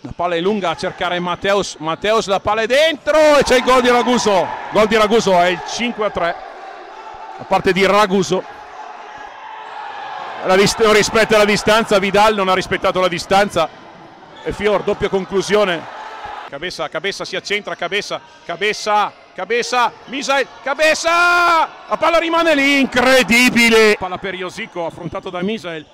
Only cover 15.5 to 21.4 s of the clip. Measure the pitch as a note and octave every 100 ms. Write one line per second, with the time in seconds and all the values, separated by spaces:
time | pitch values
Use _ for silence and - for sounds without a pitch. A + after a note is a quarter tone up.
15.5 | G#3 G3+ E3 - - - - - - -
16.5 | C#3 F3 E3 D#3+ D#3+ F#3 - E3+ F3+ -
17.5 | G#3 F#3+ E3+ E3+ G3+ - D#3 - - -
18.5 | E3+ G#3 - G#3+ G#3 F#3 - - - F3+
19.5 | A#3 A3+ B3 A#3 - - C4 A#3+ C4+ B3
20.5 | - C4 C#4 D#4 D4+ E4 E4+ F4 F4